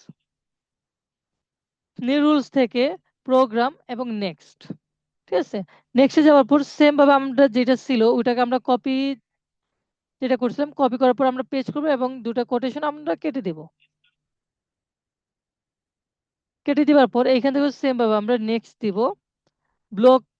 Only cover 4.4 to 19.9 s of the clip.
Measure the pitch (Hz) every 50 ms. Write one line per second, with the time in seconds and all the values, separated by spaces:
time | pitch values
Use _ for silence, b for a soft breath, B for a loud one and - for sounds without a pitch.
4.4 | _ _ _ _ - - - - _ _ _ _ _ _ _ _ _ - - 359
5.4 | 311 - - 208 185 b b b b b - 240 269 269 - 330 302 311 302 285
6.4 | 262 214 285 294 285 - - - 302 294 294 285 285 277 285 277 269 269 254 233
7.4 | 277 277 208 247 247 220 262 233 - - 269 233 220 226 254 254 226 247 240 233
8.4 | 247 240 247 254 247 - 254 240 - 269 262 262 269 277 277 226 _ _ _ _
9.4 | _ _ _ _ _ _ _ _ _ _ _ _ _ _ _ - - 254 254 233
10.4 | 254 240 180 - 285 294 285 - 277 254 226 247 262 254 247 - 277 262 254 254
11.4 | 254 - - 269 254 - - 294 294 320 285 254 247 254 262 262 220 233 226 254
12.4 | 240 - 262 240 220 262 226 294 302 302 294 302 302 302 339 - - 320 240 269
13.4 | 208 185 160 156 156 165 _ _ _ _ _ _ _ _ _ _ _ _ _ _
14.4 | _ _ _ _ _ _ _ _ _ _ _ _ _ _ _ _ _ _ _ _
15.4 | _ _ _ _ _ _ _ _ _ _ _ _ _ _ _ _ _ _ _ _
16.4 | _ _ _ _ - - 285 285 294 247 302 294 262 214 - 240 247 262 262 254
17.4 | 202 277 262 285 277 294 254 - - 277 262 240 240 220 214 214 208 214 247 240
18.4 | 214 214 226 233 - _ _ - - 214 185 196 233 302 403 _ _ _ _ _
19.4 | _ _ _ _ _ _ _ _ _ _